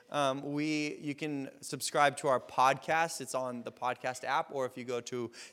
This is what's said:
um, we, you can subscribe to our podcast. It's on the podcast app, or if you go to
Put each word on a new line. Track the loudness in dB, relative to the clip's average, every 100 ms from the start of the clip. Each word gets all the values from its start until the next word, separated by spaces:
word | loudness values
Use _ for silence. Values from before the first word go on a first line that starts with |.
| -4
um, | 2 2 2 -2
we, | -2 0 0 -2 -4
you | -6
can | -4 -4 -4 -6 -10
subscribe | -10 -6 0 4 4 4
to | 2
our | 2
podcast. | 2 4 6 6 2 2 2 -2
It's | -4 -4
on | -4 -6
the | -8
podcast | -4 -4 -2 -4 -4
app, | -2 0 0
or | -4 -4
if | -6
you | -4
go | -4
to | -4 -6 -6 -10 -14